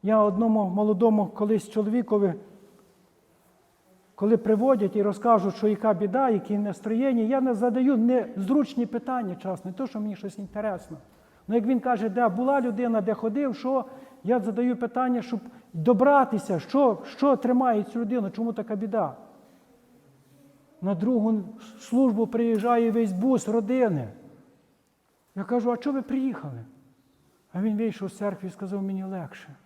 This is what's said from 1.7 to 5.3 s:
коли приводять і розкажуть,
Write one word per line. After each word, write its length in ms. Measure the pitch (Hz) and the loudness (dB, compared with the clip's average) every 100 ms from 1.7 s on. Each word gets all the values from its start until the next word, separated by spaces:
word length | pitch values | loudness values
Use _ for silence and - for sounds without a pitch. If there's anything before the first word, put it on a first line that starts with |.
| 220 208 233 233 214 196 160 - - - _ _ _ _ _ _ _ _ _ _ _ _ _ _ - | -4 -2 -2 0 2 2 -2 -10 -20 -20 _ _ _ _ _ _ _ _ _ _ _ _ _ _ -4
коли 220 | 202 226 | 2 2
приводять 580 | 226 214 254 254 196 208 | 4 2 4 2 2 0
і 60 | |
розкажуть, 540 | 202 196 233 | -2 0 4